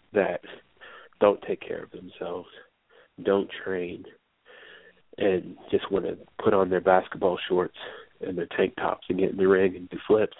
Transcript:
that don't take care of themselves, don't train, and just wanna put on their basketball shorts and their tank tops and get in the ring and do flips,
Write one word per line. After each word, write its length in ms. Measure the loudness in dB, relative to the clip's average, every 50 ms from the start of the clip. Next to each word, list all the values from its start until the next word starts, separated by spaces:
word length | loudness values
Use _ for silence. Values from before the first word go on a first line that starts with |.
| _ _ 0
that 280 | 0 0 0 -2 -6 -10 -14 -20 -20 -20 _ _ _ -20 -20 -20 -20 -20 -20 _ 4
don't 200 | 4 4 4 2 -2
take 140 | -6 -6 -6
care 220 | -6 -8 -10 -10 -12
of 80 | -14
themselves, 560 | -16 -18 -18 -18 -14 -12 -10 -10 -8 -10 -12 -14 -20 -20 -20 _ _ _ _ _ _ _ _ _ _ -6 -2
don't 260 | 0 0 0 0 -4 -8 -10 -8
train, 400 | -6 -6 -6 -6 -8 -10 -14 -16 -20 -20 _ _ _ _ _ _ -20 -20 -20 -20 -20 -20 -20 -20 -20 _ _ _ _ -6 -2
and 360 | 0 0 0 0 -2 -6 -14 -18 -4 -2
just 220 | -2 -2 0 0
wanna 240 | -2 -2 -2 -4 -6 -10 -14 -18 _ -2 0
put 100 | 2 4
on 140 | 4 4 2
their 120 | 0 2
basketball 560 | 4 4 4 4 4 0 -4 -2 0 0 0 -2 -2
shorts 300 | 0 0 0 0 -2 -6 -12 -16 -16 -16 -18 -20 -20 _ -12
and 140 | -10 -8 -6
their 120 | -6 -6 -4 -2
tank 160 | 0 -2 -2 -2
tops 280 | -4 -4 -4 -4 -4 -6 -4
and 100 | -2 0
get 100 | 0 -2
in 80 | 0
the 100 | 2 4
ring 280 | 6 6 6 4 2 0
and 140 | -4 -10 -12
do 80 | -12 -6 2
flips, 300 | 2 4 4 4 0 -4